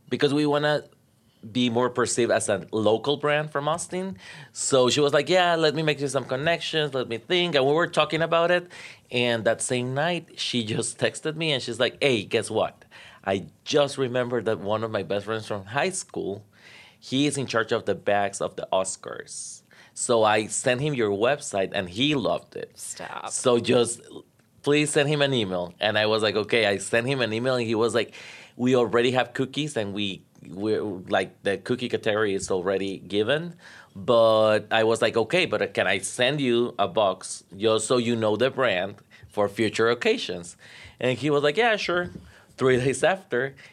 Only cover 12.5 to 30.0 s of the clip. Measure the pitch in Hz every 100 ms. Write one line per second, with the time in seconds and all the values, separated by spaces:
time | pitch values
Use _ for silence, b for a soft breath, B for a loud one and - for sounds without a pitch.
12.5 | 107 82 - - B B B 95 98 160
13.5 | - - 147 139 139 131 127 120 120 107
14.5 | 98 98 107 113 107 90 101 101 110 107
15.5 | 104 95 135 185 185 - - 90 101 -
16.5 | B B B B B - 131 147 139 120
17.5 | 117 110 113 104 92 - 101 101 - -
18.5 | - - 95 95 - - - - - -
19.5 | - _ B B - - 117 107 110 104
20.5 | - 131 123 151 131 107 98 117 147 -
21.5 | 98 95 101 90 95 147 143 87 80 -
22.5 | - - - - - 87 - - - 131
23.5 | 120 113 123 117 - - - - _ _
24.5 | _ 143 147 147 156 143 147 143 127 98
25.5 | 90 87 - 107 107 107 110 107 101 101
26.5 | 120 104 98 - 117 123 139 113 110 131
27.5 | 127 113 110 117 113 101 B B B B
28.5 | - 123 123 113 117 123 127 117 - 135
29.5 | 139 151 117 101 98